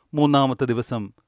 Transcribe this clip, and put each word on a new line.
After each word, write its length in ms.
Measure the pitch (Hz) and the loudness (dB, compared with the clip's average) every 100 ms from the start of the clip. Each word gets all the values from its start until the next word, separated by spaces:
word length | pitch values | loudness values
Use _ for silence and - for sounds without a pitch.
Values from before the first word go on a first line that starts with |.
| _ | _
മൂന്നാമത്തെ 500 | 151 147 139 135 123 | 0 2 4 2 0
ദിവസം 480 | 123 117 - 120 101 - | -2 -2 -4 -8 -10 -16